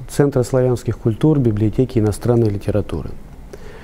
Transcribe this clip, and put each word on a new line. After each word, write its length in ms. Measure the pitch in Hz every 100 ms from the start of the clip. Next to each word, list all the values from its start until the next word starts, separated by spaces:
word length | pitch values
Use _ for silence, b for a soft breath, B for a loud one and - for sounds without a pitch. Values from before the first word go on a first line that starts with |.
| -
Центра 340 | - 143 131
славянских 540 | 120 131 127 120 - 104
культур 420 | 120 104 156 151
Библиотеки 600 | 117 104 107 98 131 117
иностранной 500 | 107 98 - 120 110
литературы. 640 | 101 - 104 - 76 104 - - - - B B B